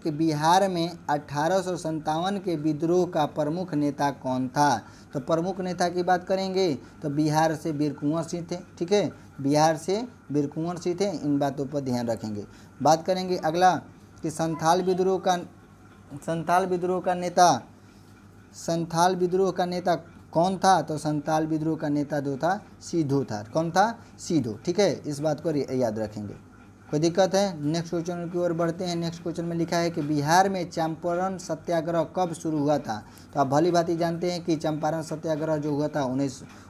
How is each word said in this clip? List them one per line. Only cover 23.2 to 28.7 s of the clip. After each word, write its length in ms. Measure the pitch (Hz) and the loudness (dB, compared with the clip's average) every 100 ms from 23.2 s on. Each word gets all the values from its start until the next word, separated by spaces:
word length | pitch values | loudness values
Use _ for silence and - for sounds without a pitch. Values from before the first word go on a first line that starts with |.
था। 180 | 131 107 | 0 -6
कौन 280 | 104 160 165 | -4 -2 2
था? 280 | 185 214 226 - - | 4 2 0 -12 -14
सिद्धू, 400 | - 165 117 104 | -2 0 0 -4
ठीक 160 | - 175 | -2 2
है, 220 | 196 135 - | 2 2 -4
इस 140 | 143 | -4
बात 200 | 156 151 | -2 -2
को 100 | 165 | -2
रि-, 200 | 147 131 | -2 -2
याद 280 | 131 120 110 | 0 0 0
रखेंगे, 480 | 107 107 104 - - - - - - | -4 -6 -12 -12 -18 -20 -20 -20 -6
कोई 100 | 151 | 0
दिक्कत 340 | 170 170 190 | 2 2 2
है? 300 | 190 202 165 | 2 0 -2
नेक्स्ट 260 | 147 165 165 | -2 -2 -2
क्वेश्चन 260 | 175 165 175 | -4 -4 -6
की 220 | 170 175 | -6 -2
ओर 140 | 175 | 0
बढ़ते 320 | 165 170 | 0 -2